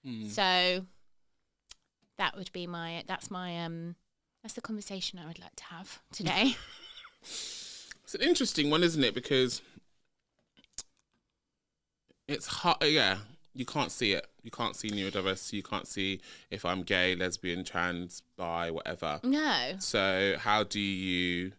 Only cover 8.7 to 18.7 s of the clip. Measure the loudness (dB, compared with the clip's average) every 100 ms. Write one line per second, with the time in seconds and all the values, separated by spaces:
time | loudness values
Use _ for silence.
8.7 | 6 4 6 4 2 2 4 4 0 -8
9.7 | -20 _ _ _ _ _ _ _ _ _
10.7 | -10 -10 _ _ _ _ _ _ _ _
11.7 | _ _ _ _ _ -6 -4 -2 0 2
12.7 | 4 6 6 4 2 -4 -20 -16 -8 -4
13.7 | 0 0 2 2 2 -2 _ -16 -4 -4
14.7 | -2 -4 -2 0 0 0 -2 -4 -6 -4
15.7 | -6 -4 -2 -2 -2 -8 -20 -12 -4 -2
16.7 | -2 2 4 4 2 -2 -2 -4 -4 -2
17.7 | 0 0 -2 -6 -12 _ -8 -4 -2 -2